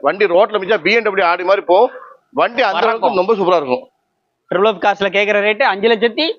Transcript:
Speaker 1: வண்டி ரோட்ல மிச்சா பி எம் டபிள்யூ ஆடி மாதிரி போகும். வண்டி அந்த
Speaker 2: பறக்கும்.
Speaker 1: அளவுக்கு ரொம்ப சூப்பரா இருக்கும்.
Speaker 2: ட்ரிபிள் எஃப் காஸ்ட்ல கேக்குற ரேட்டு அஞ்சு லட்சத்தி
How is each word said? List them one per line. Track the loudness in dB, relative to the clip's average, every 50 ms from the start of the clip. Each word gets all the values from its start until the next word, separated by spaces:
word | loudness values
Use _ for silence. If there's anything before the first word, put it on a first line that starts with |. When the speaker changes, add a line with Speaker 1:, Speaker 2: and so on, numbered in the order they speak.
Speaker 1:
வண்டி | -2 -2 0 0 0
ரோட்ல | 2 4 2 2 2 0 -4
மிச்சா | -2 -2 -2
பி | -2 0 0 0
எம் | 0 0
டபிள்யூ | 0 -2 0 0
ஆடி | 0 0 0 0
மாதிரி | 0 0 0 2
போகும். | 2 4 4 4 2 -2 -8 -20 -20 -20 _ _ _
வண்டி | -2 -2 -2 -2 0 -2
அந்த | -2 0 0 0
Speaker 2:
பறக்கும். | 0 0 0 0
Speaker 1:
அளவுக்கு | -2 0 0 0 0 0 0
ரொம்ப |
சூப்பரா | 0 2 2 2
இருக்கும். | 0 0 -2 -4 -4 -6 -10 _ _ _ _ _ _ _ _ _ _ _ _
Speaker 2:
ட்ரிபிள் | -2 0 0
எஃப் | 0 0 0 -2
காஸ்ட்ல | -2 0 0 -2
கேக்குற | -2 0 0 0 0 0 0
ரேட்டு | 0 0 0 0
அஞ்சு | 0 0 0 0 0
லட்சத்தி | 0 0 0 0 -2 -2 -2 -4 -4 -6